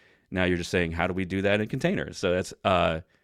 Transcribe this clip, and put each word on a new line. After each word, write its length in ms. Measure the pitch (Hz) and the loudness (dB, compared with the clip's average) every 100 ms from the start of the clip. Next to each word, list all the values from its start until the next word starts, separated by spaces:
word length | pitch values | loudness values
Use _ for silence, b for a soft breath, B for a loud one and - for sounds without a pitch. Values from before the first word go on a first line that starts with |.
| b b b | b b b
now 140 | 95 | -2
you're 140 | 90 87 | 2 0
just 120 | 85 | 0
saying, 220 | 95 82 | 0 0
"How 140 | 82 90 | 0 -2
do 80 | |
we 100 | 92 | -2
do 160 | 92 95 | -2 0
that 180 | 98 104 | 2 2
in 80 | 110 | 0
containers?" 500 | 135 165 202 71 - | -2 -2 -2 -4 -2
So 140 | 92 | 0
that's, 200 | 90 - - | 0 -2 -2
uh, 360 | 101 90 87 80 - _ | 2 4 2 0 -6 _